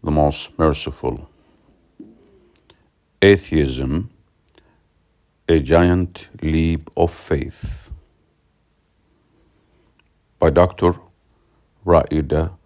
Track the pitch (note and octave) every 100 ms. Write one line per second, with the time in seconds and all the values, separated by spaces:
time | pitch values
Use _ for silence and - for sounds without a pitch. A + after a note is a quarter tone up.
0 | - D2+ D2 D2+ - - D#2+ D2+ - -
1 | B1+ - - _ _ _ _ _ _ _
2 | A2 _ _ _ _ _ _ _ _ _
3 | _ _ G2 G2 - D#2+ C#2 B1+ C2 D2+
4 | A2 _ _ _ _ _ _ _ _ _
5 | _ _ _ _ - E2 C2+ E2+ F2 F2
6 | F2 - - - D#2+ D#2+ E2 E2 - -
7 | E2+ - - C#2+ - - - - - -
8 | _ _ _ _ _ _ _ _ _ _
9 | _ _ _ _ _ _ _ _ _ _
10 | _ _ _ _ E2 D#2 F2 - F2 E2+
11 | - _ _ _ _ _ _ _ F#2 E2+
12 | - D#2 C#2+ D#2 E2 -